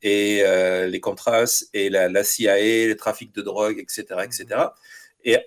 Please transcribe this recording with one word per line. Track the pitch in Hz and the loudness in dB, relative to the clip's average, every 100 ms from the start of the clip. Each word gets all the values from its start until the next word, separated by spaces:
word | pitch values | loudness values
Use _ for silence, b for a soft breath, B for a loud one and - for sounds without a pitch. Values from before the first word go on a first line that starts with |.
et, | 104 101 101 101 | 0 2 2 2
euh, | 98 92 92 92 92 | 4 4 2 0 -2
les | 95 | -4
contrats | - 95 - 113 120 - - | -6 -8 -2 0 2 -2 -4
et | 104 98 | -4 0
la, | 95 92 | 2 2
la | 98 | 2
C | 101 - | 0 0
I | 107 | 2
A, | 101 110 113 113 | 4 4 2 0
le | |
trafic | 107 110 - - | -2 -6 -8 -10
de | 104 | -10
drogue, | 98 98 107 101 | -6 -2 -2 -4
et | 90 | -8
cetera, | - 101 92 | -12 -8 -8
et | 101 | -6
cetera. | - - 110 - B B B B _ | -10 -4 -2 -2 B B B B _
Et | 120 113 | 2 2